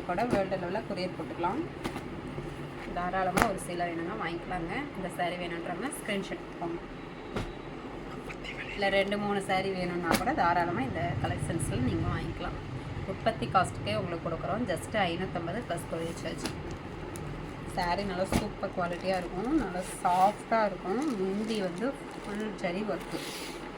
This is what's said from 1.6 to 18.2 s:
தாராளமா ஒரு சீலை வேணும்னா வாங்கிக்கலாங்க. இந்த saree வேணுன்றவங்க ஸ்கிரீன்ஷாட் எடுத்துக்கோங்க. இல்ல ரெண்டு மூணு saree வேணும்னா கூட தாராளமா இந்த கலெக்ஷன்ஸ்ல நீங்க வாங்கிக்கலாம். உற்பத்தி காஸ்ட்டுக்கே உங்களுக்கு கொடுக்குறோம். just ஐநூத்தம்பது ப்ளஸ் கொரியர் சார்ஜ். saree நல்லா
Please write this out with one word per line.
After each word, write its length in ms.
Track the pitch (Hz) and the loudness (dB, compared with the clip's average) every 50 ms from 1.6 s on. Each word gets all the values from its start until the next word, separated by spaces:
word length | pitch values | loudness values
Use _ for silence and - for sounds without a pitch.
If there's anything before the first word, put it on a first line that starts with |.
| 349 - - - - - - - - - - - - - - - - - - - - - - - - - - | -2 -4 -6 -6 -6 -6 -6 -6 -6 -6 -6 -6 -6 -6 -6 -6 -6 -6 -6 -6 -8 -8 -8 -8 -8 -6 -4
தாராளமா 480 | 175 175 180 185 190 185 180 180 185 175 208 | -2 0 0 2 2 2 4 6 6 6 6
ஒரு 120 | 190 175 - | 6 2 -2
சீலை 180 | - 175 170 175 170 | -4 -2 0 0 0
வேணும்னா 260 | 165 165 165 175 208 - 175 | 0 -2 -2 -2 -2 -2 -2
வாங்கிக்கலாங்க. 500 | 170 170 170 - 180 180 175 165 170 202 254 294 285 - | -2 -2 -4 -4 -2 -2 -2 -2 -2 -2 -2 -4 -4 -4
இந்த 120 | 202 185 175 - - | -4 -4 -4 0 0
saree 200 | 175 170 180 180 175 | 0 0 0 0 -2
வேணுன்றவங்க 460 | 170 170 170 170 180 175 175 226 285 311 - | -2 -4 -4 -4 -4 -2 -2 -2 -2 -4 -4
ஸ்கிரீன்ஷாட் 400 | - - 202 196 180 - 185 170 | -2 -2 0 0 0 -2 -4 -6
எடுத்துக்கோங்க. 420 | - - - - 175 170 170 170 - - - - - - - - - - - - - - - - - - - - - - - - - - - - - - - - - - - - - - - | -8 -8 -6 -4 -4 -4 -4 -4 -6 -8 -10 -10 -10 -10 -10 -10 -10 -6 -4 -2 -2 -2 -4 -8 -8 -8 -10 -8 -8 -8 -8 -8 -8 -8 -8 -8 -8 -8 -8 -8 -8 -8 -8 -8 -8 -6 -2
இல்ல 160 | 208 196 196 | 0 2 6
ரெண்டு 300 | 196 196 190 196 208 208 | 6 6 6 6 2 2
மூணு 200 | 208 202 202 196 | 2 2 2 2
saree 340 | 196 - 190 190 190 196 190 185 | 2 2 2 2 2 2 0 0
வேணும்னா 300 | 180 175 175 175 175 165 160 - | 0 0 0 0 2 2 2 4
கூட 140 | 185 240 302 | 4 2 2
தாராளமா 480 | - 185 170 175 175 170 170 175 226 | 4 4 6 6 6 4 4 2 0
இந்த 300 | 269 247 - - 339 170 - - - | 0 0 0 0 0 0 0 0 0
கலெக்ஷன்ஸ்ல 580 | 165 170 - - - 175 160 - - 196 226 | 0 0 0 0 0 0 0 0 0 2 2
நீங்க 260 | 254 247 - 165 156 - - | 2 2 2 2 2 2 2
வாங்கிக்கலாம். 440 | - - - - - 180 175 - - - - - - - - - - - - | 0 0 -2 -4 -4 -4 -4 -4 -6 -6 -6 -6 -6 -6 -6 -6 -4 -4 -4
உற்பத்தி 380 | - - - 233 226 - 233 | -4 0 2 0 2 2 0
காஸ்ட்டுக்கே 500 | - - 190 175 - - - - 202 214 214 | 2 4 6 4 4 2 -2 -2 0 0 0
உங்களுக்கு 280 | 196 175 170 165 151 165 | 0 0 -2 -2 -2 -2
கொடுக்குறோம். 360 | 165 156 - 165 185 220 247 208 - | -2 -2 -2 0 0 0 0 0 0
just 240 | - - 311 233 214 196 175 | -2 -2 0 2 2 2 2
ஐநூத்தம்பது 500 | 170 170 190 185 - 175 170 165 180 233 254 - | 2 0 -2 -2 -2 -2 -2 -2 -2 -2 -2 -2
ப்ளஸ் 180 | 170 165 156 - 175 | -2 -2 -2 -2 -2
கொரியர் 280 | 165 165 165 170 - - | -2 -2 -2 -4 -4 -4
சார்ஜ். 240 | 165 165 160 - - - - - - - - - - - - - - - - - - - - - - - - - - - | -4 -4 -4 -4 -4 -4 -6 -6 -6 -8 -8 -8 -8 -8 -8 -8 -8 -8 -8 -6 -6 -6 -6 -8 -8 -8 -8 -8 -4 -2
saree 280 | 196 180 175 175 196 202 | 0 2 2 2 2 2
நல்லா 200 | 196 185 180 | 0 0 0